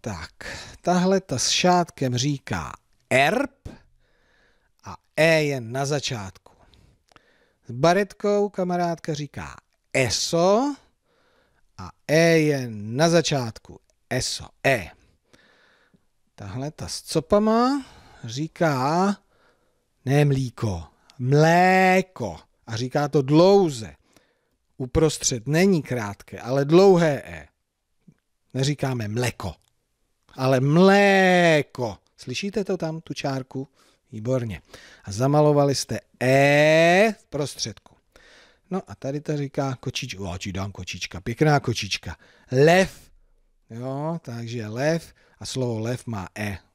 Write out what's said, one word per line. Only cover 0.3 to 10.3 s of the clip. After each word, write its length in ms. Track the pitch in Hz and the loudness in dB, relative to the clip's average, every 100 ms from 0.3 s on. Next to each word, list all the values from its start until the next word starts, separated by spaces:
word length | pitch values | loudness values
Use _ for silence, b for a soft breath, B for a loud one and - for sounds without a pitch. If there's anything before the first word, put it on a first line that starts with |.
| _ - B B B | _ -16 B B B
tahle 400 | - 180 185 196 | -2 0 2 0
ta 180 | - 131 | -2 -4
s 100 | - | -2
šátkem 680 | - 180 180 170 - 131 123 | 2 2 2 0 -4 -4 -2
říká 560 | 139 139 - 87 73 - _ _ _ | -2 -4 -6 -8 -8 -16 _ _ _
erb 580 | 127 143 220 285 _ - - _ _ _ _ _ _ _ _ _ _ | 2 2 0 -4 _ -20 -20 _ _ _ _ _ _ _ _ _ _
a 140 | - 90 _ - | -20 -20 _ 0
E 260 | 160 160 | 2 4
je 180 | 147 135 | 0 -4
na 240 | 113 131 139 | -6 -6 -4
začátku. 680 | 147 - 120 98 - _ _ _ _ _ _ _ b b b b b - | -4 -4 -8 -12 -16 _ _ _ _ _ _ _ b b b b b -14
S 40 | |
baretkou 760 | 120 160 180 202 - 202 208 202 | 0 2 2 -2 -4 -2 0 -2
kamarádka 640 | 196 180 180 175 165 - | -4 -4 -2 -4 -4 -8
říká 420 | 147 147 - 110 123 _ _ _ | -8 -8 -12 -16 -18 _ _ _
ESO 840 | 131 123 - - | -2 0 -2 -2